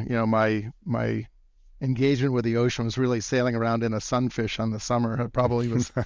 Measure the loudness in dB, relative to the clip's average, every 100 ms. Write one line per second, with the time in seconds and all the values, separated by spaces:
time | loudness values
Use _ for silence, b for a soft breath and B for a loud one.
0 | -2 0 2 2 2 0 -4 -12 -6 -2
1 | -2 -2 -6 -16 -20 _ -20 -6 -2 2
2 | 2 4 2 0 0 2 2 0 -4 0
3 | 0 0 0 0 2 0 0 0 0 -2
4 | -2 0 0 -2 -4 -2 -4 -4 -2 0
5 | 0 -2 -4 0 0 0 0 0 -2 -4